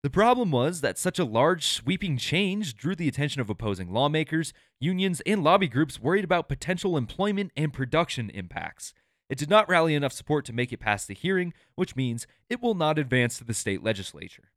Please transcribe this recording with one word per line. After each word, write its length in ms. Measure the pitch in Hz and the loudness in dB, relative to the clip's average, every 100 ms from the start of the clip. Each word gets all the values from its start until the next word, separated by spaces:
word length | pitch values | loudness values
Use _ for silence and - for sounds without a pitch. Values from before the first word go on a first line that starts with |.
The 80 | 143 | 0
problem 420 | 170 220 247 226 | 2 4 4 4
was 300 | 131 135 175 | 2 2 0
that 160 | 135 - | -2 0
such 200 | 185 - | -2 0
a 60 | |
large, 420 | 151 107 156 175 - | 0 4 4 4 0
sweeping 500 | - 127 - 196 131 | -2 -2 -2 0 -2
change 600 | - 156 202 196 196 110 | 0 0 2 -2 -4 -4
drew 180 | 143 | -4
the 140 | 185 165 | -2 -2
attention 320 | 127 147 139 | 0 -4 -2
of 100 | 107 | -4
opposing 420 | 104 113 95 90 | -4 -2 -4 -4
lawmakers, 600 | 101 143 156 156 160 160 - _ _ | 0 2 2 0 -2 -4 -10 _ _
unions, 420 | 147 185 190 175 - | -2 0 0 -2 0
and 160 | 208 | 2
lobby 240 | 151 190 180 | 4 4 4
groups 320 | 117 151 - | 2 0 0
worried 240 | 120 190 | 0 0
about 260 | 185 175 156 | 2 0 0
potential 480 | 135 - 185 202 160 | -6 -4 -2 0 0
employment 540 | 113 - 202 202 196 - | -2 -2 0 0 -4 -2
and 160 | 151 | -4
production 580 | 131 131 156 170 - 110 | -2 -2 0 0 -4 -6
impacts. 640 | 98 90 - 85 - - _ _ _ _ | -8 -8 -8 -10 -12 -18 _ _ _ _
It 100 | 135 | -6
did 120 | 147 | 4
not 180 | 208 214 | 4 6
rally 280 | 180 165 147 | 4 4 2
enough 160 | 139 | 0
support 320 | - - 151 | -4 -2 -2
to 80 | - | 0
make 200 | 120 123 | -2 -2
it 60 | 120 | -2
past 300 | 110 104 - | -2 -2 -4
the 60 | |
hearing, 400 | 98 175 190 175 - _ | -6 -2 0 -2 -8 _
which 220 | - 185 - | -4 -4 0
means 320 | 127 117 - _ _ | -2 -2 -8 _ _
it 140 | 247 | -2
will 120 | 233 | 0
not 260 | 202 156 156 | 2 2 2
advance 380 | 135 127 120 - | 2 4 2 0
to 60 | |
the 100 | 113 | -6
state 280 | 113 - 95 | -4 -2 -2
legislature. 680 | 107 101 95 73 87 - _ | 0 -2 -4 -12 -16 -18 _